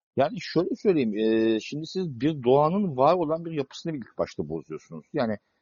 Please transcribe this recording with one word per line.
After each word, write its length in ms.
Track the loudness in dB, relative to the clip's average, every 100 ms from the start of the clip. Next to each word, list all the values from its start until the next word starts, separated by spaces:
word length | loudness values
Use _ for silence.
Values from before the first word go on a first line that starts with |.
| _ 0
Yani 200 | 0 -2
şöyle 340 | -2 -2 0 0
söyleyeyim, 420 | 2 2 2 2
e, 420 | 2 4 4 2
şimdi 260 | -2 -8 -8
siz 340 | -6 -6 -2
bir 220 | -2 0
doğanın 540 | 4 4 4 2 -2 2
var 160 | 4
olan 320 | 4 0 -4 -4
bir 60 |
yapısını 440 | -6 -6 -8 -8 -8
ilk 220 | -10 -6
başta 320 | -6 -6 -8
bozuyorsunuz. 560 | -8 -10 -14 -14 -18 -8
Yani, 200 | -4 -4 -4 _ _